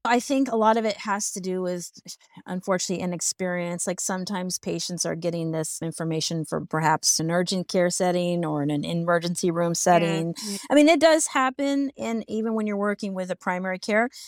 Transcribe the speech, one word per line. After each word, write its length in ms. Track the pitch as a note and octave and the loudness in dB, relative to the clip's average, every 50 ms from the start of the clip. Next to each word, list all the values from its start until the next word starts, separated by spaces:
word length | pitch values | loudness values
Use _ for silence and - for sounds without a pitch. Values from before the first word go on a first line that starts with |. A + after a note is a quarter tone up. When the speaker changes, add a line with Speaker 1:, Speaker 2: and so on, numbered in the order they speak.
| - | 0
Speaker 1:
I 160 | A#3 A#3+ B3 | 2 2 2
think 280 | - - C#4 C4+ C4+ B3 | 2 2 0 0 0 2
a 60 | A3+ | 2
lot 220 | A3 G#3+ A3 A3 | 4 4 4 4
of 80 | A#3 A3 | 4 2
it 100 | G#3+ - | -2 -2
has 340 | - - G#3+ G3 G#3 - - - | -4 -4 -4 -4 -2 -4 -6 -6
to 80 | G3 | -6
do 200 | F3+ F#3 F#3 F#3 | -6 -4 -4 -2
with, 300 | F#3 F3+ F3+ F3 E3+ - - - - F3 - - _ _ - D4 - | -2 -4 -4 -4 -8 -12 -16 -18 -18 -18 -18 -18 _ _ -20 -18 -12
unfortunately, 580 | - F3+ F3+ - G3 F#3+ F3+ - - F#3 - F#3 | -8 -8 -6 -2 0 0 0 0 -2 -4 -2 -2
inexperience. 840 | F3+ F3 D#3+ - - - - F#3 F3+ F3+ F3 E3+ F3 F3 F3 - | -4 -4 -2 -4 -4 -4 -2 -2 -2 -2 -2 -2 -2 -4 -4 -4
Like, 140 | F#3+ F3+ - | -4 -4 -4
sometimes 580 | - - F#3+ F#3 F3+ F#3+ G#3 F3+ F#3 F3+ - | -4 -4 -4 -4 -4 -4 -4 -4 -4 -4 -6
patients 480 | - - F3+ E3+ E3+ - - F3+ E3 - | -6 -6 -4 -4 -4 -4 -6 -4 -4 -4
are 80 | E3 E3 | -4 -4
getting 380 | E3 F3 E3+ E3+ E3+ E3 E3 | -4 -4 -2 -2 -2 -2 -2
this 300 | D#3+ D#3+ D#3 - - - | -2 -2 -4 -4 -6 -6
information 640 | E3 E3 - - E3 E3 D#3+ D#3+ - - E3+ D#3+ D3+ | -6 -6 -6 -4 -4 -2 -2 -2 -2 -2 -2 -4 -4
from 220 | - D#3+ D#3 D3+ | -4 -4 -6 -4
perhaps 520 | - - D#3 D#3+ D3+ D#3 D3+ - - - - | -2 -2 0 2 2 2 2 2 2 2 2
an 100 | D#3+ E3 | 0 0
urgent 380 | F3 F3+ F#3 - G3 F#3 F3 | 0 0 0 0 -2 -4 -2
care 220 | - - F#3 F3 F3+ | 0 0 2 2 2
setting 560 | - - F#3 F3+ F3 F3 F3 F3 F3 F3 E3 | 2 2 0 2 2 2 0 0 0 0 0
or 180 | D#3 D3+ D3 C#3+ | 0 0 0 0
in 80 | D3 | 0
an 140 | D3 D3 D#3 | 0 0 -2
emergency 640 | E3 E3+ E3+ E3+ F3 E3+ E3+ E3 F3 F3 - - F3 | -2 -2 0 2 2 2 2 2 0 -2 0 0 0
room 200 | E3 E3+ E3+ E3+ | 0 2 0 0
Speaker 2:
Yeah, 20 | E3+ | 0
Speaker 1:
setting. 600 | - - F#3 F3 E3+ E3+ E3 E3 E3 E3 E3+ E3+ - | 2 4 4 6 6 4 2 0 0 -2 -4 -4 -6
Speaker 2:
yeah. 160 | G#3+ G#3 G3 G3 - - | -8 -8 -8 -8 -2 4
Speaker 1:
I 20 | C4+ | 6
mean, 140 | D4 D4 | 8 8
it 140 | D#4 E4+ C#4 | 8 8 8
does 260 | D#4 E4 D#4 D#4+ - | 6 6 6 4 2
happen, 640 | - - C#4 C4 C4 C4 - C#4 C#4 C#4 C#4 C#4 C4 - | 2 0 0 0 0 0 -2 -2 0 0 0 -2 -2 -4
and 260 | - A3 A3+ A3+ A3 G#3+ - | -6 -4 -4 -4 -4 -4 -4
even 260 | G#3 A3 A3 A3+ A3 | -4 -2 -2 0 0
when 100 | A3 G#3+ | 0 0
you're 120 | G#3 G3+ | -2 -2
working 360 | G3+ G3+ G#3 G3+ - G#3+ G3 F#3+ | 0 0 -2 -2 -2 -4 -6 -4
with 160 | F#3 F#3 F3+ | -4 -4 -4
a 60 | F3+ | -6
primary 420 | - - G3+ F3+ F3+ F#3 F#3 F#3 | -4 -2 -2 -2 -2 -2 -4 -4
care, 320 | F#3 - - G#3 A3 A#3+ - - - - | -4 -2 0 2 2 2 2 -2 -8 -18